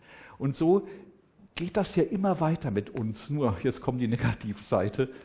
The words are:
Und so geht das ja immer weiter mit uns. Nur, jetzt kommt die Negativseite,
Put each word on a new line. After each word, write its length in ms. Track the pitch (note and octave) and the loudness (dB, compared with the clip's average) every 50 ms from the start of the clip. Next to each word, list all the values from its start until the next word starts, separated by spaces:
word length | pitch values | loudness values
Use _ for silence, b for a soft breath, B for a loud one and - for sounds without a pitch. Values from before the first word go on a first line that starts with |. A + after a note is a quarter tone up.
| B B B B B B B B | B B B B B B B B
Und 180 | C#3 C3+ C#3 | -4 -4 0
so 320 | - D#3+ E3 F#3 G3+ G3 B B B B - - - _ _ _ - - - _ - | 2 4 4 4 4 2 B B B B -20 -20 -20 _ _ _ -20 -20 -14 _ -8
geht 180 | E3 F3+ - | -8 -2 -2
das 200 | G#3+ F#3+ - - | -2 -2 0 2
ja 80 | F3+ D#3+ | 2 2
immer 340 | - - F#3 F#3+ G3 F#3 - | 2 2 0 2 2 2 2
weiter 320 | E3 D#3 E3 - - C3 | 2 2 2 0 -2 -2
mit 200 | G2 G#2 G#2 - | 0 -2 -2 -2
uns. 380 | - - A2 A2 A2 - - - | -4 -4 -4 -4 -4 -6 -6 -4
Nur, 260 | C#3+ D3 C#3 A#2 F#2+ F2 - | -2 0 2 2 0 2 0
jetzt 160 | C3 A#2+ - | -2 -2 0
kommt 200 | - - B2+ B2 | -2 -2 -2 0
die 60 | B2 | 0
Negativseite, 1000 | A2 A#2 A#2 A#2 A#2+ G#2+ - - G#2+ G2+ - - - C3 G2 F2+ G#2 - - C3 C3 B B | 0 0 0 0 0 0 -2 -4 -8 -8 -8 -2 0 2 2 2 2 0 0 -2 -2 B B